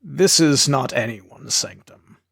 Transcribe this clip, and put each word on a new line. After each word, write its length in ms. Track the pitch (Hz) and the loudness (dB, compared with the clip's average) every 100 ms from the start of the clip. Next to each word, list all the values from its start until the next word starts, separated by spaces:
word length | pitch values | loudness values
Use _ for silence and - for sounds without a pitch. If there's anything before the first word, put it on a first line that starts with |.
This 380 | 170 139 190 - | -14 0 2 4
is 300 | 160 139 - | 4 4 2
not 240 | 139 127 | 0 -2
anyone's 600 | 123 113 107 90 - - | -4 -4 -8 -18 -20 -6
sanctum. 640 | - 113 98 - - _ - _ | -6 -6 -12 -20 -20 _ -20 _